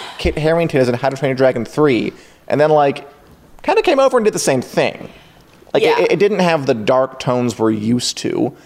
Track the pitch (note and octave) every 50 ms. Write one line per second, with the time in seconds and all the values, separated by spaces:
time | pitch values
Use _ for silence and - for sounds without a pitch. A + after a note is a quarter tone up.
0 | - - - - - E3 - D#3 D3+ D#3 E3 E3+ E3+ D3+ - C3+ C3 B2 A#2+ A#2
1 | - C3+ C#3 C3 D3+ C3+ C3 B2 C3+ C3 B2+ A#2+ A2 - - - D3+ D3 B2 A2
2 | G#2+ G2 - - - - - _ _ - - C3+ D3 D#3 D#3 D3+ C#3+ C#3+ C#3+ -
3 | - - - - - - - - _ _ - - - - F#4 A4+ A4 - D4+ C4+
4 | C4+ C4 B3+ B3 G#3+ G#3 F3+ E3+ - D#3+ C#3 B2+ - - - F3 C#3+ A2 - -
5 | - - - - - - - - - - - - - - - - - - A3+ -
6 | F3+ D3+ - D#3+ G3+ G3+ G#3+ F#3 F#3 E3+ E3 D#3 C3+ C3+ C3 A2 G#2 - C3 B2+
7 | C3 C3 - - - C3+ B2 B2 B2 A#2+ G#2+ - A2 A2 A2+ G#2+ G#2 A2+ A#2+ B2
8 | A#2+ - - - - - - - A#2+ A#2+ - - -